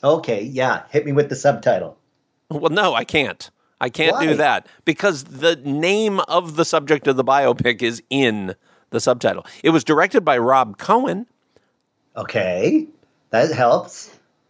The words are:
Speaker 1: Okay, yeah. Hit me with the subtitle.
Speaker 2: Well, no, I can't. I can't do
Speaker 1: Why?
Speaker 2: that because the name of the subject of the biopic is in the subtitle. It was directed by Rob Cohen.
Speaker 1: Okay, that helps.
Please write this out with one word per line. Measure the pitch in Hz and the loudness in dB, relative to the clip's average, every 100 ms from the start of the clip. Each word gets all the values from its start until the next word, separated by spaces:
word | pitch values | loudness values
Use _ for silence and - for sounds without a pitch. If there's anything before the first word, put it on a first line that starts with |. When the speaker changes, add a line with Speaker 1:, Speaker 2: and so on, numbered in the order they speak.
Speaker 1:
Okay, | 135 160 - 107 | 0 0 0 -4
yeah. | 120 127 127 98 - | -4 -4 -2 -2 -4
Hit | - | -4
me | 143 | 0
with | 139 143 | 0 0
the | - | 0
subtitle. | 143 113 131 98 82 - _ _ _ _ - | 0 0 0 0 -4 -14 _ _ _ _ -12
Speaker 2:
Well, | 147 156 | -4 0
no, | 175 208 | 2 2
I | 190 | 0
can't. | - 165 123 87 - _ _ _ | -2 -2 -2 -6 -16 _ _ _
I | 127 | -6
can't | - 160 139 | 0 0 2
do | 160 | 0
Speaker 1:
Why? | 147 | 2
Speaker 2:
that | 147 101 - _ - | 2 0 -4 _ -4
because | 151 202 147 | 0 -2 -2
the | 143 135 160 160 | -8 -2 -2 -2
name | 139 143 170 202 220 190 | -4 -2 0 0 0 -2
of | - 170 170 151 | -2 -2 -2 -2
the | |
subject | 160 160 143 151 139 | 0 0 0 0 2
of | 131 | 0
the | |
biopic | 123 139 131 120 123 117 | 2 2 2 0 -2 -2
is | 117 113 - | -4 -6 -4
in | 135 131 107 95 98 _ _ _ | 0 2 0 -6 -12 _ _ _
the | 117 | -2
subtitle. | 131 123 117 92 - - | 0 0 0 -2 -8 -2
It | 151 | 2
was | 165 | 2
directed | - 151 185 254 | 2 2 2 2
by | 156 127 | 2 2
Rob | 120 131 117 98 | 4 4 2 -4
Cohen. | - 220 262 180 240 _ _ _ _ _ _ _ _ - | 0 0 0 -4 -10 _ _ _ _ _ _ _ _ -14
Speaker 1:
Okay, | - 113 92 90 131 311 - _ _ _ _ | -6 -4 -2 0 0 0 -2 _ _ _ _
that | 110 156 | 0 0
helps. | 156 120 165 - - - - _ _ | 2 2 2 -2 -16 -20 -20 _ _